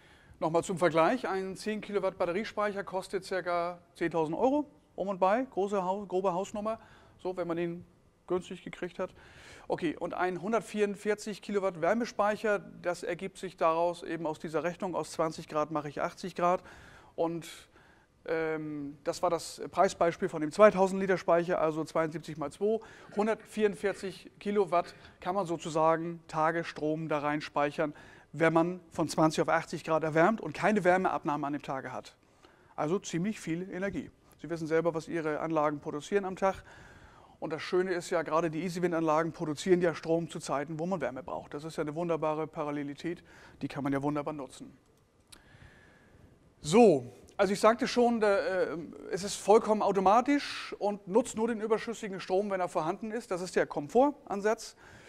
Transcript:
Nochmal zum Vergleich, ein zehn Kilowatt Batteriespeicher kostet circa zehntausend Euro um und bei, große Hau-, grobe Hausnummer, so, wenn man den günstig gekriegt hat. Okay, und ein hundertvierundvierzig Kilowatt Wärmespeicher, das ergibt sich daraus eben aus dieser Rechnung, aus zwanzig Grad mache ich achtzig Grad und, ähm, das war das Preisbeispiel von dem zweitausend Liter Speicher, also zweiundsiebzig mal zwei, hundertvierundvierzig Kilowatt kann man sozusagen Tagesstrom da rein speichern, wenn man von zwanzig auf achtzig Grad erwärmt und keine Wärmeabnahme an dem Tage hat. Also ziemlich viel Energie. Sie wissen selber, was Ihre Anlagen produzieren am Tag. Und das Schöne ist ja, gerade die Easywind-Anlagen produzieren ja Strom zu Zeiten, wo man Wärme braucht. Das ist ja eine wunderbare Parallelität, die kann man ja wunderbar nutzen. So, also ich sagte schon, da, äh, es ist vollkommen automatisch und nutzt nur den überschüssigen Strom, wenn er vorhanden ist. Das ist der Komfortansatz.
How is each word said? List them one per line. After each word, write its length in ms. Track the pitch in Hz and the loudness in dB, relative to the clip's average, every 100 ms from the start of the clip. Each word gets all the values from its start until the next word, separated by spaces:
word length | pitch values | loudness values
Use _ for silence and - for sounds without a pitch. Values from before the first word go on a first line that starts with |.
| - - - - | -20 -20 -20 -6
Nochmal 240 | 165 165 | 0 0
zum 140 | 165 180 | 0 2
Vergleich, 500 | 175 160 165 247 - | 4 6 4 2 -2
ein 300 | 190 190 190 | -4 -6 -6
zehn 240 | 214 214 | -6 -6
Kilowatt 380 | - 202 185 180 | -4 -2 -2 0
Batteriespeicher 680 | 180 175 220 - 208 196 | -2 -2 -4 -2 -2 -4
kostet 400 | 185 190 180 196 | -6 -6 -6 -8
circa 540 | 180 190 175 175 170 175 - | -4 -4 -2 -2 -2 -6 -14
zehntausend 420 | - 165 165 156 170 | -4 -2 0 0 2
Euro 340 | 240 285 285 - _ | 2 2 -2 -10 _
um 140 | - 190 | -8 -6
und 100 | 185 | 2
bei, 260 | 185 220 | 4 4
große 380 | 262 - 196 202 | 0 -2 0 0
Hau-, 220 | 180 196 | 0 -4
grobe 300 | 196 185 190 | -4 -2 0
Hausnummer, 440 | 170 196 214 214 226 - - - - | 0 -4 -6 -6 -6 -10 -20 -20 -10
so, 200 | 180 185 | -8 -4
wenn 100 | 170 | -4
man 80 | 165 | -2
den 300 | 170 175 - _ _ _ - | -4 -6 -12 _ _ _ -4
günstig 360 | 180 - 185 | -4 -4 -12
gekriegt 360 | - - 180 - | -14 -10 -8 -6
hat. 160 | 185 - - - - - - | -8 -8 -20 -20 -20 -16 -6
Okay, 300 | - 170 - | -2 -2 -2
und 160 | 175 | -4
ein 300 | - 180 180 | -2 -2 -2
hundertvierundvierzig 960 | 180 226 - 208 202 196 208 214 - 185 | 0 -2 0 0 0 0 -2 -2 -4 -10
Kilowatt 400 | - 202 190 175 | -4 -2 0 0
Wärmespeicher, 760 | 165 226 240 - 208 208 220 202 | 2 2 0 0 0 0 0 0
das 440 | 165 - 175 170 | -4 -8 -6 -4
ergibt 360 | - 170 190 - | -4 -6 -8 -10
sich 180 | 190 - | -12 0
daraus 460 | 170 165 175 170 | 2 4 0 -2
eben 240 | - 165 160 | -6 -6 -4
aus 120 | 156 | -6
dieser 240 | 170 156 | -4 -4
Rechnung, 320 | 160 170 190 | -4 -4 -4
aus 160 | 165 156 | -4 -4
zwanzig 360 | - 165 160 165 | -2 -2 -4 -6
Grad 220 | 151 151 | -2 -2
mache 180 | 156 151 | -2 -4
ich 140 | - | -4
achtzig 340 | 175 - 185 - | -4 -4 -10 0
Grad 260 | 175 180 - - - - - | 2 2 -2 -20 -20 -20 -10
und, 340 | - 165 170 151 - - - - _ _ _ - | -4 -2 -4 -10 -16 -20 -20 -20 _ _ _ -4
ähm, 720 | 160 160 156 156 147 143 147 | -2 -2 -4 -6 -8 -10 -8
das 180 | - 165 | -6 -2
war 80 | 180 | 0
das 320 | 165 - - 143 | 0 -2 -10 -2
Preisbeispiel 580 | - 190 - 170 165 180 | 2 2 4 0 2 -2
von 140 | 165 | -2
dem 100 | 151 | -2
zweitausend 480 | 170 208 185 190 190 | 8 8 8 2 2
Liter 160 | 190 180 | 0 2
Speicher, 460 | - 170 175 175 | 4 4 4 2
also 200 | 160 156 | 2 0
zweiundsiebzig 540 | 151 170 160 160 151 156 | -2 0 -2 -4 -10 -8
mal 160 | 143 | -8
zwei, 280 | - 202 220 - - - - | -2 -2 -2 -4 -20 -6 -2
hundertvierundvierzig 1120 | 214 208 - 214 208 185 202 185 196 170 - - | 0 -2 -4 0 0 0 -4 -4 -8 -10 -16 -10
Kilowatt 560 | 202 208 180 175 175 - - - | -2 0 2 2 0 -6 -20 -10
kann 140 | 180 | -4
man 120 | 196 170 | -2 -2
sozusagen 760 | 170 175 156 160 160 165 170 - | -4 -2 2 4 4 0 -10 -6
Tagesstrom 800 | 160 156 165 165 - 151 156 160 | 0 0 0 -4 -4 -2 -2 -2
da 120 | 151 | -2
rein 200 | 147 151 | 0 -2
speichern, 540 | - - 147 156 151 - - - - | -2 0 0 0 -4 -6 -18 -20 -12
wenn 200 | 147 165 | 0 4
man 280 | 165 170 180 - | 4 2 -2 -8
von 180 | - 156 | -4 -2
zwanzig 320 | - 160 160 | 4 4 4
auf 80 | 156 | 2
achtzig 340 | 160 - 165 | 2 0 -6
Grad 220 | - 160 | -2 0
erwärmt 360 | 160 156 175 226 | 2 4 4 4
und 120 | 160 | -4
keine 320 | - 180 214 | 0 2 4
Wärmeabnahme 600 | 180 185 185 147 165 147 143 | 6 4 4 0 -2 -2 -2
an 80 | |
dem 80 | 147 | -4
Tage 300 | - 135 127 | -6 -6 -6
hat. 240 | 117 - - _ _ - _ _ | -10 -12 -18 _ _ -20 _ _
Also 240 | - 151 - | -4 -2 -2
ziemlich 420 | - 170 196 214 | -2 -2 -2 -4
viel 300 | - 165 185 | -6 -6 -6
Energie. 400 | 175 196 180 131 - _ - | -6 -6 -6 -10 -14 _ -16
Sie 80 | 151 | -10
wissen 160 | 165 160 | -6 0
selber, 280 | 160 165 | 2 2
was 140 | 160 151 | 0 -4
Ihre 320 | 165 156 151 | -4 -2 -2
Anlagen 400 | 165 160 151 147 | 0 2 2 0
produzieren 440 | 160 147 - 202 185 | -6 -8 -2 -2 -2
am 100 | 185 | -2
Tag. 260 | 190 185 - - - - - - - - | -2 -2 -8 -20 -20 -20 -20 -20 -20 -12
Und 140 | 160 | -8
das 100 | 156 | -8
Schöne 300 | - 185 185 | 0 0 2
ist 180 | 175 170 | -2 -2
ja, 120 | 175 | -2
gerade 280 | 139 156 170 | 2 2 2
die 120 | 156 | 0
Easywind-Anlagen 680 | 180 175 175 165 160 151 165 | -4 -2 0 2 2 2 2
produzieren 480 | 147 160 143 190 180 | -2 -4 -4 2 4
ja 140 | 175 | 4
Strom 340 | 151 160 165 160 | 0 0 0 0
zu 100 | 170 | -6
Zeiten, 400 | - 143 147 156 | -4 -4 -2 -4
wo 60 | |
man 160 | 175 190 | -4 -2
Wärme 220 | 123 131 | -4 -4
braucht. 320 | - - - | -8 -8 -8
Das 100 | 147 | -10
ist 120 | 160 165 | -8 -6
ja 60 | |
eine 120 | 151 | -4
wunderbare 520 | 151 175 160 156 151 156 | -2 -2 0 0 -2 -4
Parallelität, 760 | - 147 147 143 143 170 175 - - - - | -6 -6 -4 -6 -8 -8 -8 -12 -20 -20 -10
die 60 | 143 | -8
kann 160 | 147 | -4
man 80 | 139 | -2
ja 100 | 139 | 0
wunderbar 320 | 143 147 147 | 0 -2 -4
nutzen. 420 | 156 135 - 135 131 _ _ _ _ _ - - - - - - - - - - _ _ _ | -6 -10 -14 -18 -20 _ _ _ _ _ -20 -20 -20 -20 -20 -20 -20 -20 -20 -20 _ _ _
So, 500 | 147 202 226 143 123 - - - | 4 8 8 8 2 -14 -8 0
also 140 | 196 | 0
ich 80 | 196 | 4
sagte 260 | 214 240 247 | 4 4 2
schon, 340 | 240 240 233 | 2 2 4
da, 160 | 208 196 | 2 2
äh, 380 | 160 185 120 156 - - - | 2 0 -2 -4 -10 -14 -8
es 100 | 180 | -6
ist 140 | 196 - | -6 -2
vollkommen 460 | - 220 214 214 | 6 6 6 2
automatisch 920 | 190 196 185 220 254 285 - - - - | 2 4 6 6 6 2 0 -8 -10 -4
und 300 | 196 202 - | -4 -4 0
nutzt 280 | 208 247 214 | 0 2 0
nur 120 | 233 | -2
den 120 | 226 | -2
überschüssigen 600 | 214 214 240 214 214 185 | 0 0 0 -8 -8 -8
Strom, 300 | - 185 208 | 0 0 2
wenn 100 | 190 | -2
er 80 | 180 | -2
vorhanden 440 | 180 156 196 220 | 0 -2 -2 -6
ist. 180 | 226 - | -6 -4
Das 100 | 180 | -4
ist 160 | 180 202 | -2 0
der 100 | 151 | 0
Komfortansatz. 1120 | - 147 233 285 285 - 196 202 226 - - - - | -2 2 4 4 2 -6 -2 0 -2 -6 -18 -20 -20